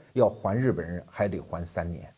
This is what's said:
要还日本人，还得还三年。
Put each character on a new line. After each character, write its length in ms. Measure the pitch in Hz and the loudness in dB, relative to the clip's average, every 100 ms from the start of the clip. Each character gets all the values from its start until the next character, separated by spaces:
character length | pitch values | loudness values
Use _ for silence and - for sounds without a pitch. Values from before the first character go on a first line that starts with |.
| - | -2
要 160 | 127 107 | 4 4
还 260 | - 101 110 | 4 0 2
日 160 | 131 | 2
本 160 | 87 80 | 0 -2
人， 160 | 87 - | -6 -6
还 200 | - 104 | -2 0
得 120 | 90 | -2
还 260 | - 85 85 | -6 -8 -6
三 240 | - 85 | -4 -4
年。 160 | 80 - | -6 -10